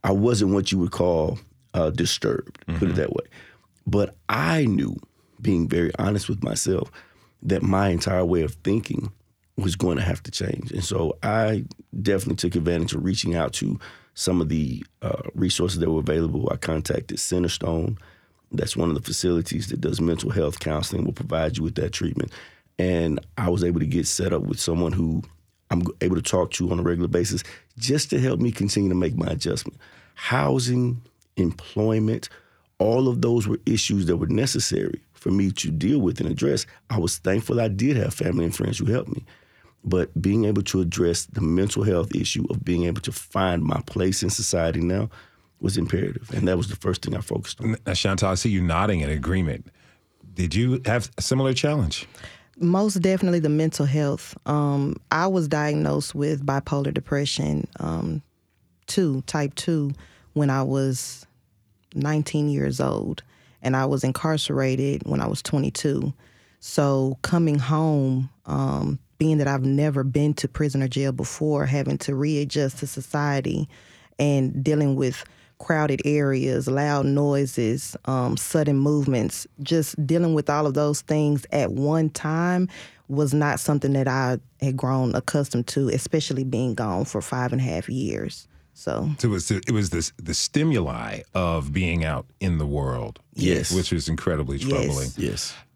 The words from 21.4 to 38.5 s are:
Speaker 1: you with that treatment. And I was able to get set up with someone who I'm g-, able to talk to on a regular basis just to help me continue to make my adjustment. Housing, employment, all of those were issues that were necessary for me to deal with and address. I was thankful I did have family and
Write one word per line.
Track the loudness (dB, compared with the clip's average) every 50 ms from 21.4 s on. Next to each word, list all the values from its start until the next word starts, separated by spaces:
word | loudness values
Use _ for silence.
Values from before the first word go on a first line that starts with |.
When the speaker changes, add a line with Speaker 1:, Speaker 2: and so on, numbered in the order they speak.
| 0 -2 -2
Speaker 1:
you | -2 -4
with | -4 -2
that | -2 -4 -4 -4
treatment. | -4 -4 -4 -2 -4 -4 -6 -6 -16 -20 -20 -20 _ _ _ _ -2
And | 0 2 2 2 2 0 0 -2 -4 -8 -6
I | -2 0 0
was | 2 2 2
able | 0 0 0
to | 0
get | 0 0 0 0
set | 0 -2 -2 0 0 0
up | 0 -2
with | -2 -4 -2
someone | -2 0 0 2 0 0 0
who | 0 0 0 0 -2 -4 -6 -16 _ _ _ _ _ _ _
I'm | 0 0 0
g-, | -2 -2 -2
able | 0 0 0
to | 0
talk | 0 0 2 2 2 0
to | 0 -2 -2 0
on | 0 0
a | 2
regular | 0 0 0 0
basis | 2 2 2 2 2 -2 -4 -6 -8 -18 -20 _ _ _
just | -6 -2 0 0 0 0 0
to | 0 2
help | 2 2 2 2
me | 0 0
continue | 0 0 -2 0 2 2 2 4
to | 2
make | 2 2 0 0
my | -2 -2
adjustment. | -2 -2 -2 -2 -2 -2 -4 -4 -10 -12 -14 -20 -20 -20 -20 -20 -20 _
Housing, | -10 -4 -2 0 2 2 2 2 2 2 0 2 2 2 0 -2 -4 -8 -16 _ _ _ _ _
employment, | 0 0 0 0 -4 -12 -8 -2 0 2 2 2 2 2 0 0 -2 -6 -12 -18 -20 _ _ _ _ _ _ _ _
all | 2 4 4 4 4
of | 2 2 2
those | 2 4 4 2 2
were | 2 -2 -2 0
issues | 0 0 0 0 0 0 2 2
that | 2 2
were | 0 2
necessary | 0 2 2 2 0 0 -2 -2 0 0 -2 -2 -2 -6 -8 _ _ _
for | -6 -2 0
me | 2 2 2 2
to | 0 -2 -4 -2
deal | -2 0 2 2 2 4
with | 2 0 0 0
and | -2 -2
address. | -2 0 0 0 0 0 -2 -6 -12 -20 _ _
I | -2 0
was | 0 0 -2 -2
thankful | -2 0 0 0 0 0 0 0
I | 2 0
did | 0 0 2 2 2
have | 2 0 0 -2
family | -2 -2 0 0 0 0
and | 0